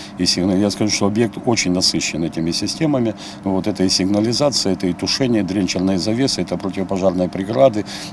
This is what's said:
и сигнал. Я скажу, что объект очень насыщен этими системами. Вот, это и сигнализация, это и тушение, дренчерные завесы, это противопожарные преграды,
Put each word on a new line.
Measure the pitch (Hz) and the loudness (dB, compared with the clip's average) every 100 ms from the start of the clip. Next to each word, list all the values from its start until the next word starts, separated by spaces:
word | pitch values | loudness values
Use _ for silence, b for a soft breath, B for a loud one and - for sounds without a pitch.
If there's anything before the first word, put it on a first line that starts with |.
| B - | B -2
и | 90 | 0
сигнал. | - 92 95 | 2 2 2
Я | 104 | 2
скажу, | 101 110 | 2 0
что | - 101 | 2 0
объект | 104 117 - - | 2 0 0 0
очень | 117 90 | 0 2
насыщен | 90 90 82 - 76 | 0 2 0 -2 -2
этими | 80 80 82 | -4 -2 -2
системами. | 82 104 - 160 139 117 104 B B | -2 -4 -2 0 2 0 -2 B B
Вот, | 95 95 185 | -2 0 0
это | 202 | 0
и | 95 | 0
сигнализация, | - 95 104 110 110 143 104 - 95 | 2 2 2 2 2 2 2 0 0
это | 92 | 0
и | |
тушение, | 85 90 - 131 113 | -2 -2 0 2 2
дренчерные | 90 98 90 92 95 95 | 0 0 0 2 0 2
завесы, | 104 113 135 - | 0 0 0 0
это | 87 90 | -2 -4
противопожарные | 98 92 92 98 95 90 90 | -4 -4 -2 0 2 2 0
преграды, | 95 95 117 135 107 98 B B | -2 -4 4 4 4 -4 B B